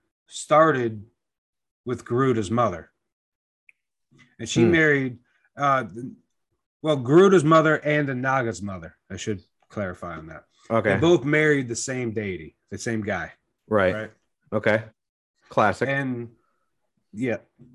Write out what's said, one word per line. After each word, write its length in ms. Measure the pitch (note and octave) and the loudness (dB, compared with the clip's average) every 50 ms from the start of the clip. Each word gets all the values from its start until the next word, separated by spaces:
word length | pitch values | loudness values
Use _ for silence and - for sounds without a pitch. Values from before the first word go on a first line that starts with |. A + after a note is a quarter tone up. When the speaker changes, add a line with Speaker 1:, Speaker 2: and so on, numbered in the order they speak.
| _ _ _ _ _ _ | _ _ _ _ _ _
Speaker 1:
started 760 | - - - - D#3 D3+ D#3+ D#3+ C#3+ B2+ A#2+ A2+ A2 G#2+ G2 - _ _ _ _ _ _ _ _ _ _ _ _ _ _ - | -18 -12 -4 2 4 4 4 4 2 0 -2 -4 -6 -8 -14 -20 _ _ _ _ _ _ _ _ _ _ _ _ _ _ -10
with 200 | B2 B2+ A#2 - | -8 -8 -8 -6
Garuda's 440 | - A#2+ B2 C3+ C3 B2 A2 G#2 F2+ | -4 -2 0 2 2 2 0 -2 -2
mother. 400 | A2+ A#2+ A#2+ G#2+ F2+ E2 D#2 _ _ _ _ _ _ _ _ _ _ _ _ _ _ _ _ _ _ _ _ _ _ _ _ _ _ _ _ _ _ - | 0 0 0 0 -2 -4 -12 _ _ _ _ _ _ _ _ _ _ _ _ _ _ _ _ _ _ _ _ _ _ _ _ _ _ _ _ _ _ -12
And 80 | A#2 - | -10 -4
she 160 | - B2 A#2 | 2 4 4
Speaker 2:
Hmm. 80 | A#2 | 6
Speaker 1:
married, 460 | E3+ E3 D#3+ D3+ C#3+ C#3 C3+ B2+ B2 - _ _ _ _ _ _ _ - | 6 4 4 4 2 2 0 -4 -8 -10 _ _ _ _ _ _ _ -4
uh, 260 | C#3+ C#3+ C3+ C3 B2 | -2 0 0 0 -2
the, 300 | - F3 A3 - - - - _ _ _ _ _ _ _ _ _ _ _ _ | -6 -10 -14 -14 -14 -16 -18 _ _ _ _ _ _ _ _ _ _ _ _
well, 140 | - D#3 D3+ | -2 -2 -2
Garuda's 480 | C3+ A#2+ A#2+ C#3+ E3+ G3 G3 F#3+ F3+ C#3 | -2 2 4 6 8 8 8 6 6 6
mother 320 | D#3 E3 D#3+ D3+ D#3+ D3+ | 6 6 6 6 4 2
and 320 | - - D3 D3+ D3+ D3 C3+ | 0 0 0 0 0 0 -2
the 80 | C3+ | -4
Naga's 460 | B2 B2+ C3 C3 C3+ B2 A2+ G2+ F#2+ | -4 -4 -2 -2 -2 -2 -4 -6 -8
mother. 340 | G2 G2+ F#2+ F#2 E2 D#2+ - _ _ - | -8 -10 -10 -12 -14 -16 -20 _ _ -16
I 60 | F#2+ F#2+ | -14 -12
should 240 | - A2 G#2+ F#2 - _ _ _ _ _ | -8 -8 -8 -8 -10 _ _ _ _ _
clarify 460 | - A2 G2+ F#2 F2 - - F2 E2 D#2+ | -10 -8 -8 -8 -10 -12 -14 -14 -14 -14
on 100 | D#2 D#2+ | -14 -16
that. 180 | D#2+ D#2+ - _ _ _ _ - | -18 -20 -20 _ _ _ _ -4
Speaker 2:
Okay. 220 | A2+ A#2 G#2 G#2+ F#2+ | -2 0 0 2 0
Speaker 1:
They 60 | - | 2
both 260 | D#3 E3+ F3 C#3 A#2+ | 4 4 2 2 2
married 420 | C#3+ D3 D3+ D#3 D3+ D3 C#3 C3 A#2 | 0 0 2 2 2 2 0 0 -4
the 80 | A#2 | -6
same 360 | - - - C3 B2 B2 A2+ G#2 | -8 -8 -8 -6 -6 -6 -6 -6
deity, 420 | A2 G#2 G2+ F#2 E2+ D#2+ D2 - _ _ - | -6 -6 -6 -8 -10 -12 -16 -20 _ _ -16
the 60 | G2 - | -14 -10
same 240 | - B2 A2+ A2 | -8 -6 -6 -6
guy. 320 | G#2 G#2 G2 F2 D#2+ D2 - _ _ _ _ _ _ - | -4 -4 -6 -6 -8 -10 -14 _ _ _ _ _ _ -2
Speaker 2:
Right. 260 | A2 G#2 F#2+ F#2 G#2+ | 0 2 2 2 0
Speaker 1:
Right? 180 | G#2+ A2 A2 - _ _ _ _ _ _ - | -2 -6 -12 -14 _ _ _ _ _ _ -8
Speaker 2:
Okay. 320 | G#2 G#2+ - A2+ G#2+ A2+ A2+ - - _ _ _ _ _ _ _ _ _ _ - | -6 -2 0 2 0 0 0 -6 -18 _ _ _ _ _ _ _ _ _ _ -6
Classic. 380 | - - A2+ G2+ F#2+ - A#2+ C3 | 0 2 2 2 2 0 -2 -2
Speaker 1:
And, 420 | C#3 C#3 C#3 C3 B2 A#2+ A#2+ A#2 - _ _ _ _ _ _ _ _ _ _ _ _ _ _ _ - | -2 -2 -4 -4 -6 -8 -10 -12 -16 _ _ _ _ _ _ _ _ _ _ _ _ _ _ _ -10
yeah, 240 | G2+ B2+ B2 G#2+ - - _ _ _ - - _ | -6 -4 -4 -4 -6 -8 _ _ _ -20 -20 _